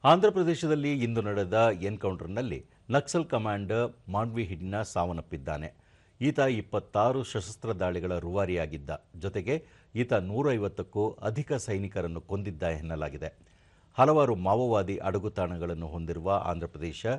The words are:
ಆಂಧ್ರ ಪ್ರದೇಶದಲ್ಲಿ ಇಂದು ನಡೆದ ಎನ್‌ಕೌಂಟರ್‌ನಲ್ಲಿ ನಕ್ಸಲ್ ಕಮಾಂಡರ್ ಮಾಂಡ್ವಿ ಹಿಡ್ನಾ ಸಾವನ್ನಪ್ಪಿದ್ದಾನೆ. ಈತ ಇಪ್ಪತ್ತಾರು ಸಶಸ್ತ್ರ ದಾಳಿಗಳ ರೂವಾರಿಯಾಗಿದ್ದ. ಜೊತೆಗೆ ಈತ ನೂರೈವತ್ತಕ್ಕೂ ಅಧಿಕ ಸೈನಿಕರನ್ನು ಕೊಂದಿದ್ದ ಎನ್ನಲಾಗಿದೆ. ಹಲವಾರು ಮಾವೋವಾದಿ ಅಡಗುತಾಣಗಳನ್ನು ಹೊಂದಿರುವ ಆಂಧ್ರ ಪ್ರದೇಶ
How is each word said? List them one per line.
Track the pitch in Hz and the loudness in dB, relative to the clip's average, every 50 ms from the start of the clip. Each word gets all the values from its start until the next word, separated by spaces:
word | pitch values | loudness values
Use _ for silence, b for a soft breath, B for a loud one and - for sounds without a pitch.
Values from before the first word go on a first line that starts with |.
| - | 8
ಆಂಧ್ರ | 135 160 185 202 208 | 8 8 8 8 6
ಪ್ರದೇಶದಲ್ಲಿ | 196 190 175 165 170 156 - 151 151 147 143 147 143 139 120 | 6 6 2 2 2 2 2 2 2 2 2 0 2 2 0
ಇಂದು | 117 117 113 | 0 0 0
ನಡೆದ | 104 104 104 101 98 90 101 110 117 117 104 85 | 0 0 0 0 0 2 4 6 6 6 4 2
ಎನ್‌ಕೌಂಟರ್‌ನಲ್ಲಿ | 87 98 107 95 - 98 92 85 85 85 95 113 131 117 78 65 - b b b b b | -2 -4 -4 -2 -2 -2 -2 -2 -6 -6 -4 -4 -4 -4 -6 -8 -10 b b b b b
ನಕ್ಸಲ್ | 117 143 143 - - 175 160 | 2 2 2 2 -2 -2 0
ಕಮಾಂಡರ್ | - - 117 107 110 104 101 101 90 107 113 120 117 - - - - | 0 -2 -2 0 0 -2 -2 -2 -2 0 0 0 0 -4 -10 -10 -4
ಮಾಂಡ್ವಿ | 92 101 113 117 110 117 113 | -2 0 0 0 -2 -4 -4
ಹಿಡ್ನಾ | 87 95 80 90 95 101 104 | -4 -6 -8 -6 -4 -4 -4
ಸಾವನ್ನಪ್ಪಿದ್ದಾನೆ. | 110 - - 95 87 90 87 82 78 - 87 73 65 82 76 73 78 - - b b b b b b b b b | -4 -2 0 0 0 0 -2 -6 -6 -8 -10 -8 -6 -6 -6 -6 -6 -10 -14 b b b b b b b b b
ಈತ | 120 143 147 - | -2 0 2 2
ಇಪ್ಪತ್ತಾರು | 139 131 117 107 101 - - 104 - - - 104 107 123 127 135 120 | 2 2 2 0 -4 -2 -4 -4 -4 0 2 2 4 4 2 0 -2
ಸಶಸ್ತ್ರ | - - 110 90 95 110 - - 113 | -4 -6 -6 -6 -6 -12 -10 -6 -6
ದಾಳಿಗಳ | 107 87 92 90 90 90 85 92 90 87 | -4 -2 -2 -2 -2 -2 -2 -2 -4 -4
ರೂವಾರಿಯಾಗಿದ್ದ. | 80 85 90 101 98 90 90 85 80 76 78 73 69 69 78 76 _ _ - 90 | -4 -2 -2 0 0 0 0 -2 -2 -4 -6 -10 -8 -8 -10 -10 _ _ -16 -8
ಜೊತೆಗೆ | 85 98 95 107 85 104 143 160 b b b b b b _ | -8 -6 -6 -4 -2 -2 -4 -4 b b b b b b _
ಈತ | 113 123 120 | -4 0 2
ನೂರೈವತ್ತಕ್ಕೂ | 135 107 90 92 104 120 143 147 127 110 101 98 - - 87 - - 104 104 110 | 2 0 0 0 -2 0 0 2 2 0 -2 -4 -4 -6 -10 -6 -2 -2 -2 -2
ಅಧಿಕ | - - - 107 110 147 147 - | -2 -4 -6 -4 -4 -4 -4 -2
ಸೈನಿಕರನ್ನು | - 113 - - 104 98 101 98 - 98 85 85 82 85 | -4 -4 -2 -2 -2 -2 -2 -4 -4 -4 -4 -4 -4 -8
ಕೊಂದಿದ್ದ | 82 - 98 101 101 101 85 76 | -6 -6 -6 -4 -4 -6 -6 -4
ಎನ್ನಲಾಗಿದೆ. | 90 85 82 76 78 80 82 78 76 73 69 71 78 78 - - b b b b b b b b b b _ | -2 -2 -2 -2 -4 -6 -4 -4 -4 -6 -6 -8 -10 -10 -10 -14 b b b b b b b b b b _
ಹಲವಾರು | - 131 147 156 156 143 123 113 | 4 6 6 8 6 6 4 2
ಮಾವೋವಾದಿ | 90 90 92 104 117 127 123 113 104 95 90 98 | 2 4 2 4 4 4 4 4 2 2 0 -4
ಅಡಗುತಾಣಗಳನ್ನು | - - 95 92 101 92 107 - - 92 85 87 85 85 87 85 80 82 | -2 -2 -2 -2 0 -2 -2 -2 -2 -2 -2 -2 -4 -4 -4 -4 -4 -6
ಹೊಂದಿರುವ | 78 76 85 82 80 85 82 80 92 98 101 - | -6 -6 -6 -6 -6 -6 -4 0 0 0 2 2
ಆಂಧ್ರ | 87 85 85 82 | -2 -4 -4 -6
ಪ್ರದೇಶ | 82 - 73 78 85 76 - - 110 127 | -8 -8 -8 -8 -8 -8 -4 -2 -2 -2